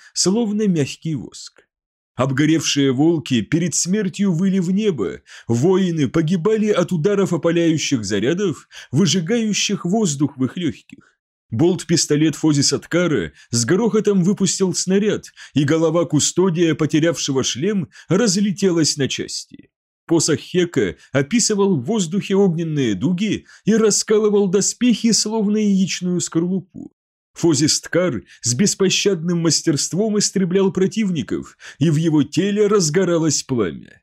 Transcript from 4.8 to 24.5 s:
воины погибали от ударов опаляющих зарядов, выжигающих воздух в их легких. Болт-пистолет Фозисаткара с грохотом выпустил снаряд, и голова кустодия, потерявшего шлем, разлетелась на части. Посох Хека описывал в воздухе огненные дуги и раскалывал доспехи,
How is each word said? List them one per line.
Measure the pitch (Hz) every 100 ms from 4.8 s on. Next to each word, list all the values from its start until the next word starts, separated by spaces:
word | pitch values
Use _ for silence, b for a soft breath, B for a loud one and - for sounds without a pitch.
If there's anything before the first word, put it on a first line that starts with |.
| 214 135 85 64 - B B
воины | 117 165 185 185 165 135
погибали | 165 156 185 196 220 208
от | 175 180
ударов | 175 208 202 190
опаляющих | 170 170 170 165 156 - 127
зарядов, | 98 101 117 175 196 - - B B
выжигающих | 135 180 185 160 240 220 196 - 196 175
воздух | 220 196 139 143 127
в |
их | 127 185
легких. | 160 - _ - _ _ _ _ -
Болт-пистолет | 113 170 165 - 165 - 147 160 -
Фозисаткара | 156 143 131 120 - 165 175 123 78 b b
с | 117 117
грохотом | 190 233 214 208 196
выпустил | 170 196 185 - 185
снаряд, | 160 180 196 208 131 - - B
и | 135
голова | 143 160 165 170 165
кустодия, | 147 - - 190 165 165
потерявшего | 151 151 156 170 - - 135
шлем, | 117 113 190 202 139 B B
разлетелась | 185 240 185 208 156 190 170 147 143
на | 135
части. | - - - - - - _ _ _ -
Посох | 165 170 135
Хека | - 180 170 135 92 - b
описывал | 139 139 233 - 202 196 156
в |
воздухе | 123 226 160 190 -
огненные | 196 196 160 165 147 120 95
дуги | 143 175 214 113 - B -
и | 220
раскалывал | 220 - - 214 208 202
доспехи, | 196